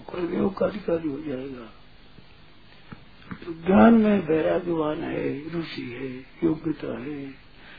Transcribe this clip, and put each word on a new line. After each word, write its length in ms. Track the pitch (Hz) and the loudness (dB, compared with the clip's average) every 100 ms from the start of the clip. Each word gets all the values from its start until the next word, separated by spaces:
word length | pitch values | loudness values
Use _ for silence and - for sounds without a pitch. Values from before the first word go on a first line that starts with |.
| - | -10
कर्मयोग 520 | 180 170 190 202 - | -6 -4 0 -2 0
का 80 | 185 | -2
अधिकारी 440 | 196 - 165 160 | -2 -2 -2 -2
हो 100 | 139 | -6
जाएगा। 420 | 156 131 139 127 110 - - - - - - - - - - - - - - - - - | -6 -8 -8 -12 -16 -18 -20 -20 -20 -20 -20 -20 -20 -20 -20 -20 -20 -20 -20 -20 -16 -12
तो 180 | - 165 170 | -10 -4 4
ज्ञान 280 | 202 220 233 | 8 10 8
में 320 | 214 202 156 | 6 4 2
वैराग्यवान 760 | 160 170 170 175 165 151 156 | 2 2 0 0 0 0 -2
है, 240 | 165 - 139 135 160 | -4 -4 -4 -6 -6
रुचि 320 | 170 151 - 127 | -8 -6 -8 -10
है, 180 | 120 131 127 135 - | -8 -10 -10 -16 -4
योग्यता 540 | 165 156 160 151 143 113 | -2 0 -4 -6 -6 -8
है, 200 | 131 147 139 135 - - - | -8 -10 -10 -14 -20 -20 -20